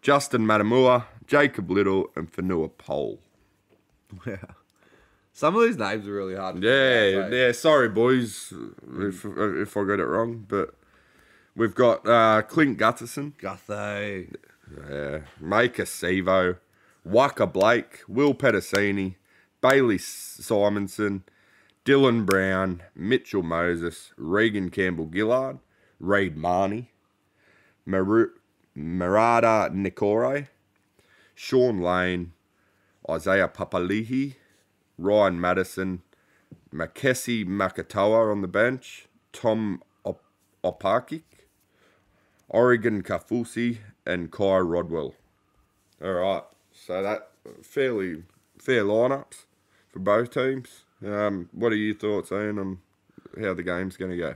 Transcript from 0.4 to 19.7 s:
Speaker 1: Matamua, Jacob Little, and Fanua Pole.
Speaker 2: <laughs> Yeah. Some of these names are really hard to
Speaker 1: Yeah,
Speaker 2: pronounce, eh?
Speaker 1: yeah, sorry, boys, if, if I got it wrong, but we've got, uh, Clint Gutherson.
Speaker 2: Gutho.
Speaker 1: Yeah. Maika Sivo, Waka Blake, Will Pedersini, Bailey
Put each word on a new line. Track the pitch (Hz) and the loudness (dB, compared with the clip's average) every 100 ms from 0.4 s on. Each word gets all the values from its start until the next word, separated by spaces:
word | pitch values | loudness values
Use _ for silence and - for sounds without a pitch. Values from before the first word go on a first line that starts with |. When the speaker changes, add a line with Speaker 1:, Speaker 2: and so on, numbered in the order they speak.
| 110 | 4
Speaker 1:
Matamua, | 107 104 123 127 123 117 - - | 4 4 6 6 4 0 -20 0
Jacob | 143 147 - 85 | 4 4 2 -2
Little, | 95 95 95 - | 2 2 2 -2
and | - 85 | -6 -10
Fanua | - 92 87 78 | -6 -2 -2 -2
Pole. | _ - 71 60 50 | _ -8 -4 -4 -8
Speaker 2:
<laughs> | _ _ _ _ _ _ _ _ _ 95 - | _ _ _ _ _ _ _ _ _ -14 -12
Yeah. | 98 - - _ _ _ _ _ _ _ | -12 -14 -20 _ _ _ _ _ _ _
Some | - 151 208 | -2 0 2
of | |
these | 233 175 | 2 2
names | 101 110 101 | -4 -4 -6
are | |
really | 101 95 92 | -6 -6 -6
hard | 95 87 | -8 -2
to | 104 | 2
Speaker 1:
Yeah, | 135 131 120 104 | 4 4 4 4
Speaker 2:
pronounce, | 95 95 | 2 0
eh? | 123 127 | 2 2
Speaker 1:
yeah, | |
sorry, | 120 160 151 117 | 2 4 4 4
boys, | 101 120 131 117 - - 87 55 - - 65 | 4 4 4 0 -8 -16 -14 -16 -16 -14 -6
if, | 101 90 | -6 -6
if | 104 - 104 76 104 | -10 -4 -2 -2 -4
I | 104 | -4
got | 98 101 | -2 -2
it | |
wrong, | 67 90 117 117 98 | 0 -2 -2 -6 -6
but | 98 85 _ _ _ _ _ _ _ _ - | -4 -4 _ _ _ _ _ _ _ _ -2
we've | 110 | -2
got, | 92 123 110 104 | 4 4 4 4
uh, | 117 113 107 | 6 6 4
Clint | 107 - 147 107 | 2 0 0 4
Gutherson. | 110 117 117 - 143 143 | 0 0 -10 -10 -12 -12
Speaker 2:
Gutho. | 98 95 - 104 104 104 104 98 85 - _ _ - | -14 -14 -12 -8 -6 -6 -6 -8 -12 -18 _ _ -20
Speaker 1:
Yeah. | 73 71 71 71 76 76 - | -18 -12 -8 -8 -8 -12 -14
Maika | 78 104 120 113 92 | -2 2 2 0 -8
Sivo, | - 90 95 90 95 90 87 _ _ _ _ 82 | -4 -2 0 2 2 2 -2 _ _ _ _ 0
Waka | 107 139 - 98 | 2 2 0 -2
Blake, | 92 104 120 - - - | 2 4 2 -2 -18 -6
Will | 110 143 | 0 2
Pedersini, | 127 135 104 - 98 101 101 95 92 _ _ _ _ | 4 2 2 0 0 0 -2 -4 -8 _ _ _ _
Bailey | 127 | 2